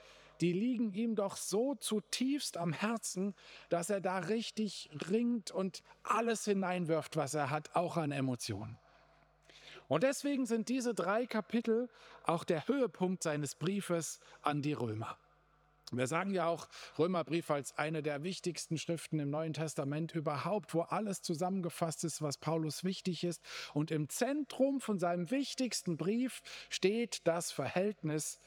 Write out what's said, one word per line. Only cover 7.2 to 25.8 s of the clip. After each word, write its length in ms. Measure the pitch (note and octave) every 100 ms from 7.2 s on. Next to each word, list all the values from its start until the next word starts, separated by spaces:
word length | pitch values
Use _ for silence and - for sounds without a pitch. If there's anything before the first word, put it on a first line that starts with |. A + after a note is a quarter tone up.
| C3+ D3+
er 160 | C#3
hat, 240 | D3+ - E3+
auch 220 | F3 E3+
an 140 | D3
Emotionen. 680 | C#3 C3+ B2 - G2 A2 A2+ - - - - _ _ - - - - -
Und 140 | D3+
deswegen 460 | C4 C#4 C#4+ C4+ B3+
sind 220 | A3+ G#3+
diese 260 | C4 A#3+ G3
drei 320 | F3 G#3+ B3+
Kapitel 600 | A3 - A#3 A#3 A3 B3 - - -
auch 200 | - E3
der 240 | - E3 -
Höhepunkt 540 | C#4 A3+ - F#3 F#3
seines 320 | E3 D3 D3
Briefes 680 | - D#3+ G3+ - E3+ D3+ - - -
an 220 | D3 D3
die 100 | C#3+
Römer. 440 | D3 A#2+ G#2+ A2+ - _ _ _ _ _ _ -
Wir 140 | A#2+ B2+
sagen 300 | E3 G3 F#3+
ja 100 | E3
auch 220 | E3 - - - -
Römerbrief 500 | E3+ F3+ C3+ E3 -
als 260 | D3 C3 -
eine 240 | D3+ D#3+
der 180 | D3 C#3+
wichtigsten 560 | E3+ F#3 F3+ D#3+ - D#3
Schriften 400 | - E3 - D#3
im 140 | C#3+
Neuen 220 | D3 D#3+
Testament 600 | D3 D#3+ - C#3 D3 E3
überhaupt, 640 | E3 D#3 C#3+ E3+ G#3 D#3 E3
wo 60 |
alles 420 | E3+ F3 G#3+ F#3+
zusammengefasst 800 | - D#3 F3+ F#3+ E3+ - E3 -
ist, 180 | E3+ -
was 160 | D3+ -
Paulus 460 | - E3 D#3 -
wichtig 400 | F#3 F#3+ F#3+ E3
ist. 180 | F3 E3 - - -
Und 160 | D3 D#3
im 180 | D#3 D3
Zentrum 720 | - B3 D4 C#4 - C4+ C#4
von 180 | - G3+
seinem 320 | F3 F3 E3+
wichtigsten 640 | C4+ C4 - B3+ -